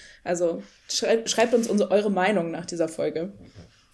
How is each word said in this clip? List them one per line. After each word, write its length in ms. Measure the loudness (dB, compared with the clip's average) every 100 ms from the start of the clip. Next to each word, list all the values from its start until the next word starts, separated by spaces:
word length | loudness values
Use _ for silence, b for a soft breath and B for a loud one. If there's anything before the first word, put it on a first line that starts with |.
| b b
Also 400 | -4 0 0 -2 b b -8
schrei-, 380 | -2 2 2 0
schreibt 260 | 2 4
uns 140 | 2 2
unsere, 240 | 0 2
eure 180 | 2 2
Meinung 420 | 2 2 2 0
nach 140 | -4 -6
dieser 220 | -4 -2
Folge. 460 | -2 -4 -4 -6 -10 B B B B B